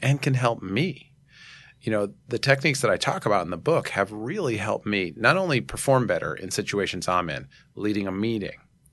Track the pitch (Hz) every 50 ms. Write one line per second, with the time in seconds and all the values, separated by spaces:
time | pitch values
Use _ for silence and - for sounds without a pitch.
0 | - 135 139 - - 143 131 123 127 120 117 - - 90 95 117 170 185 - -
1 | - - _ _ _ _ - - - - - - - - _ _ - 117 110 104
2 | 101 101 - - _ - 120 - - 139 139 135 143 156 135 - - 107 92 -
3 | - - - 170 - 110 104 95 85 85 90 82 - 143 165 127 - - - 98
4 | 98 98 107 107 110 127 190 214 170 127 113 101 101 107 107 - - 107 104 98
5 | 90 85 - 113 110 127 160 190 190 175 139 117 - - - - - 139 135 127
6 | 120 95 90 82 - 76 - - 95 92 - - 98 - - 101 95 - - 90
7 | - - 90 90 87 80 71 65 69 - - - - _ _ - 98 107 101 104
8 | 98 98 92 98 107 117 113 104 92 - - - - _ _ _ _ _